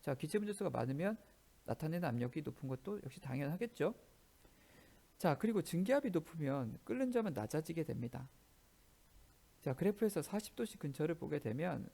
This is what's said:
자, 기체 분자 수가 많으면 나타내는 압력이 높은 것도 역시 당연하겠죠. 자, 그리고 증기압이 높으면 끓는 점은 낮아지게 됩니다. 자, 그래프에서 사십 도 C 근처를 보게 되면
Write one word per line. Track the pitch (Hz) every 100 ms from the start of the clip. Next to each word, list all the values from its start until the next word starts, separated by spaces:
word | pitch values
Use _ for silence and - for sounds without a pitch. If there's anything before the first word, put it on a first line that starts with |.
자, | -
기체 | 131 156 214
분자 | 208
수가 | 202 190
많으면 | 123 123 139 190 220 - - - -
나타내는 | - 117 156 170 170
압력이 | 120 123 156
높은 | 147 135 135
것도 | 127 - 208
역시 | 135 -
당연하겠죠. | 139 131 143 180 233 - 165 240 - - - - - - - - - - - -
자, | 175 143
그리고 | 214 214
증기압이 | - 165 196 277 277
높으면 | 175 160 165 139 139 117 123
끓는 | - 247 262
점은 | 240 214
낮아지게 | 123 110 151 156 165
됩니다. | 156 117 120 127 131 - - - - - - - - - - - - -
자, | -
그래프에서 | 127 185 208 220 180
사십 | 143 202 - -
도 |
C | 233 -
근처를 | 147 135 151
보게 | 165 139 147
되면 | 113 120 175 147 -